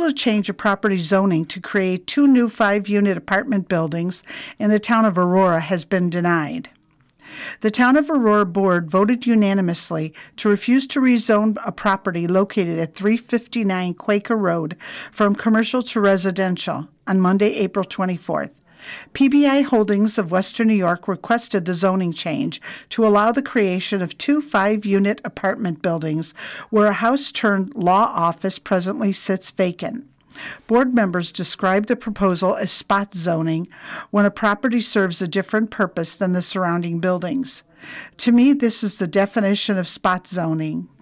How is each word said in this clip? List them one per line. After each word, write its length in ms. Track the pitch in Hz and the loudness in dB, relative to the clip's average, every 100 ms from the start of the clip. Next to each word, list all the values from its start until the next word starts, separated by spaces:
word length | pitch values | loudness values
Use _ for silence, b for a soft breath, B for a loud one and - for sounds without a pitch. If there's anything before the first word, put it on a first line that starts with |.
| 339 | 0
to 60 | |
change 340 | 277 240 214 196 | 0 0 0 0
a 60 | |
property 420 | 190 214 196 214 190 | -2 -2 0 0 0
zoning 480 | 160 190 196 170 160 | 2 2 4 2 -2
to 120 | 190 | -8
create 480 | - 208 185 185 - | -6 -2 0 -2 -2
two 180 | - 285 | 4 6
new 220 | 254 240 | 6 4
five-unit 680 | - 208 202 202 202 202 175 | 2 2 2 0 2 2 0
apartment 500 | - 196 - 208 180 | -2 -2 0 -2 0
buildings 560 | 175 160 170 175 180 B B B B | -2 -2 -2 -4 -6 B B B B
in 120 | 208 | 2
the 100 | 214 | 2
town 240 | 208 226 | 2 4
of 140 | 220 180 | 4 4
Aurora 420 | 180 185 190 165 | 4 4 4 2
has 240 | 156 180 | 0 -4
been 260 | 160 190 180 | -2 0 0
denied. 600 | 175 175 170 147 247 - _ _ _ _ _ B B B B | 0 0 0 -2 -6 -10 _ _ _ _ _ B B B B
The 100 | 220 | -2
Town 280 | 208 247 277 | 2 4 4
of 120 | 294 | 4
Aurora 360 | 302 226 208 196 | 2 4 4 2
Board 440 | 175 190 175 165 | 2 2 2 2
voted 360 | 185 208 247 240 | 2 2 2 2
unanimously 880 | 226 208 196 180 170 - 165 156 B B - | 4 4 2 0 -2 -6 -6 -6 B B -4
to 100 | 214 | 0
refuse 400 | 202 - 262 269 | 2 2 2 2
to 140 | 285 | 0
rezone 560 | 262 240 214 214 214 208 - | 2 2 2 2 2 -2 -6
a 80 | |
property 540 | - 214 196 196 170 170 | -4 -2 -2 -2 -4 0
located 520 | 185 202 - 175 165 | 2 2 0 -2 -2
at 160 | 165 - | -6 -2
three 220 | 196 233 | 0 0
fifty-nine 760 | - 240 - 240 202 185 180 175 | 0 -6 -4 -4 -2 -2 -4 -4
Quaker 420 | - 208 - 226 | -2 -2 0 -2
Road 400 | 190 170 160 175 B B B | 0 -2 -4 -8 B B B
from 240 | - 208 202 | 0 0 2
commercial 480 | 226 220 226 254 | 2 2 2 -2
to 160 | 247 233 | -4 0
residential 880 | 202 196 190 180 190 175 - 156 156 _ - | 2 2 0 -2 -2 -4 -6 -8 -10 _ -2
on 140 | 190 | 0
Monday, 300 | 180 190 208 - | 2 2 2 0
April 280 | 190 202 | -2 -4
twenty-fourth. 680 | 185 - 185 175 - 160 - - B B B B B | -6 -4 -4 -4 -4 -4 -6 -12 B B B B B
P 160 | - 277 | 0 4
B 180 | 285 285 | 6 4
I 140 | 277 | 4
Holdings 560 | 285 233 208 202 214 214 | 2 2 2 2 2 0
of 140 | 180 | -2
Western 360 | 180 196 - 226 | -2 -2 0 2
New 60 | |
York 340 | 214 180 175 - | 2 2 0 -4
requested 560 | 185 - 233 240 202 | -6 -2 -2 -2 -4
the 100 | 170 | -2
zoning 380 | 180 190 190 175 | 0 0 0 -2
change 500 | 160 175 151 - - B B B | -4 -4 -4 -4 -6 B B B
to 180 | - 220 | 0 4
allow 240 | 208 214 | 4 4
the 100 | 240 | 0
creation 600 | - 247 202 180 - 202 | 0 0 0 0 -2 -2
of 160 | 175 - | -4 -4
two 240 | - 294 | 0 0
five-unit 800 | 294 208 196 214 208 196 202 220 | 0 0 2 0 0 2 2 -2
apartment 580 | - - 196 196 185 156 | -8 -4 -2 -2 -4 -4
buildings 520 | 180 165 160 156 160 B B B B | -2 -2 -2 -4 -6 B B B B
where 180 | 214 208 | 2 2
a 60 | |
house-turned-law 1160 | 190 226 277 277 - 220 196 185 - 175 190 233 | 2 0 0 -2 -2 0 0 -2 -2 2 4 2
office 460 | - 170 165 190 - | 0 -2 -2 -4 -6
presently 540 | - 190 180 262 214 | -2 -2 -2 -2 -2
sits 380 | 190 - 190 - | -2 -2 -4 -4
vacant. 540 | - 185 175 170 240 277 _ _ B B B - | -2 -2 -2 -8 -10 -14 _ _ B B B 0
Board 260 | 226 262 | 2 4
members 380 | 240 202 175 170 | 2 2 0 -4
described 560 | - 175 - 190 190 214 | -6 -8 -2 0 2 0
the 80 | - | -2
proposal 600 | - 202 196 175 190 - | -4 0 0 2 0 -2
as 160 | 196 | -4
spot 400 | - - 196 202 | -6 -2 -2 -2
zoning 560 | 185 170 165 160 160 180 B B B B | -6 -2 -2 0 -2 -4 B B B B
when 140 | 202 202 | 2 2
a 60 | |
property 500 | 202 220 208 254 233 | 2 0 0 0 0
serves 400 | 214 214 190 170 | 0 0 0 -2
a 80 | 185 | -4
different 420 | 190 185 214 220 | -4 -2 -2 -2
purpose 460 | - 190 - 165 - | -2 -4 -2 -6 -4
than 160 | 190 | -2
the 80 | 180 | -2
surrounding 580 | 170 190 180 170 170 170 | -2 -2 -2 -2 -2 -2
buildings. 640 | 180 180 175 269 262 - - B B B B - | -2 -2 -2 -6 -6 -12 -20 B B B B -4
"To 160 | - | 2
me, 180 | 240 254 | 6 6
this 320 | 285 240 220 | 4 2 -2
is 120 | 208 - | -6 -4
the 120 | 180 | -2
definition 680 | 190 196 - 196 202 - 196 | 0 0 0 0 0 0 -2
of 100 | 175 | -4
spot 400 | - 196 180 - | -4 -2 -2 -4
zoning," 640 | 180 165 160 156 160 180 _ | -6 -2 -2 -4 -6 -10 _